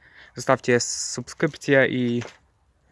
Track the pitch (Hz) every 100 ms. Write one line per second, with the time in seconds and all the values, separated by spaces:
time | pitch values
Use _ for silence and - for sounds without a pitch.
0 | _ _ - - 123 131 - 120 - -
1 | - - 123 - 160 - - 139 131 127
2 | 123 120 123 - _ _ _ _ _